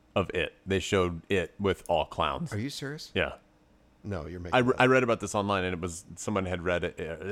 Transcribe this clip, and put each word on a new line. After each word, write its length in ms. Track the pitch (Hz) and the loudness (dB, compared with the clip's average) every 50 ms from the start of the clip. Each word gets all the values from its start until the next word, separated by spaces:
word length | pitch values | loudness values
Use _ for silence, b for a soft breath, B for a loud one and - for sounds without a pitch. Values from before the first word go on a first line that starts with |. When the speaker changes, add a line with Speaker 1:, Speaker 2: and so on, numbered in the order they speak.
| _ _ - | _ _ -2
Speaker 1:
of 160 | 107 90 - - | -2 -2 -2 -2
It. 200 | 90 76 - - _ - | -2 -2 -4 -6 _ -4
They 140 | 90 98 95 | 0 0 0
showed 440 | - - 104 95 90 90 85 82 - - | 0 2 2 2 2 2 0 -4 -4 -2
It 240 | 98 92 85 - _ - | 0 0 0 -2 _ -2
with 240 | 101 95 87 - - - | 0 0 0 0 0 0
all 160 | 87 78 76 | 0 0 0
clowns. 480 | - - - 82 73 69 67 170 147 - | 0 -2 -2 0 0 0 -2 -6 -6 -6
Speaker 2:
Are 60 | 104 | -6
you 100 | 113 143 | -6 -6
serious? 400 | - - 143 135 147 156 - - - | -8 -8 -10 -10 -10 -12 -12 -6 -2
Speaker 1:
Yeah. 200 | 98 82 67 - - _ _ _ _ _ _ _ _ _ _ _ _ - | -2 -2 -2 -4 -10 _ _ _ _ _ _ _ _ _ _ _ _ -10
Speaker 2:
No, 220 | 104 98 85 73 | -8 -6 -6 -6
you're 140 | 78 87 90 | -8 -10 -10
making 160 | 87 87 - | -4 0 2
Speaker 1:
I 20 | 131 | 2
re-, 140 | 123 123 123 | 4 4 4
Speaker 2:
that 40 | - 127 | 6 6
Speaker 1:
I 40 | |
read 180 | 127 131 131 127 | 8 8 6 6
about 160 | 117 113 - | 4 2 0
this 120 | 104 95 - | 0 -2 0
online, 300 | 107 98 101 101 95 92 | 0 2 2 2 2 2
and 120 | 92 92 | 0 -2
it 60 | 82 | -2
was, 240 | 90 90 85 - - - 85 | -4 -6 -6 -8 -14 -16 -14
someone 280 | - - 107 104 98 92 | -10 -4 -2 0 0 0
had 180 | 90 92 87 82 | 0 -2 -2 0
read 180 | 90 87 87 85 | 0 0 0 0
it, 160 | 85 - - | -2 -4 -6
uh, 260 | 87 78 82 78 85 98 | -8 -8 -8 -8 -8 -8